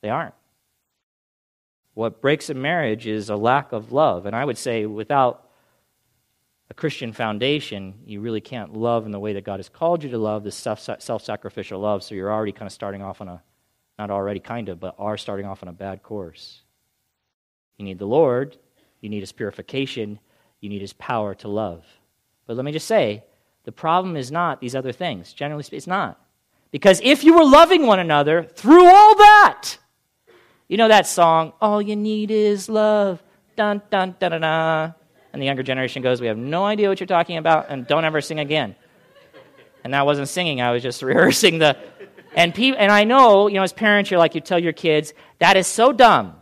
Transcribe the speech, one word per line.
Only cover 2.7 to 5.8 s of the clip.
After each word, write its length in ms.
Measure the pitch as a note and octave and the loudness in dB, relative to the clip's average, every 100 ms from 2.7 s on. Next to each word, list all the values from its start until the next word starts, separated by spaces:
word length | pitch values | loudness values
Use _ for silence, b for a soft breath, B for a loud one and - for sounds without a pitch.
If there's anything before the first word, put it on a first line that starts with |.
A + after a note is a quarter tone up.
| F3 C#3 A2 A#2 | -4 -4 -6 -6
is 220 | G#2+ G2+ | -8 -6
a 60 | G#2 | -4
lack 380 | A2+ C3+ C#3 | 0 0 -2
of 180 | A2+ A2 | -12 -6
love. 340 | B2+ D3+ F2+ G2 | -2 -2 -2 -8
And 100 | A2+ | -8
I 100 | C#3+ | -8
would 120 | A2+ | -8
say 280 | - A#2 G#2+ | -6 -6 -6
without 640 | G#2+ A2 C#3+ B2+ - _ _ _ _ | -10 -4 0 0 -2 _ _ _ _